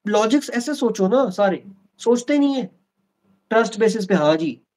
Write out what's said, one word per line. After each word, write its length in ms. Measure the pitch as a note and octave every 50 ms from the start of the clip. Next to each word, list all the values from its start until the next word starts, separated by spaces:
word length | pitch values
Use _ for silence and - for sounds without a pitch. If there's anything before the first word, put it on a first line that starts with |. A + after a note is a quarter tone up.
| _
logics 440 | G#3 G#3 G#3 A3 A3 C4 D4 - -
ऐसे 240 | - A#3+ A#3+ D4+ C#4+
सोचो 340 | - B3+ A3 G3 - F#3+ F#3
ना 220 | A#3 C4+ C4+ G3
सारे, 340 | F#3 G#3 G3+ F#3+ F3 - - - - - _ _ _ _
सोचते 400 | - A#3 A#3+ A#3+ - - D4 C#4+
नहीं 160 | C#4+ C#4 C#4
है। 160 | C4 G#3 - - _ _ _ _ _ _ _ _ _ _ _ _ _ _ _
Trust 300 | A3 A3+ A3+ G3 - G3+
basis 260 | A3+ G#3+ A3 A3 F#3+
पे, 80 | - F#3+
हाँ 220 | D#3 D3+ D3+ D#3+
जी, 240 | D#3+ E3 D3 B2 - _ _ _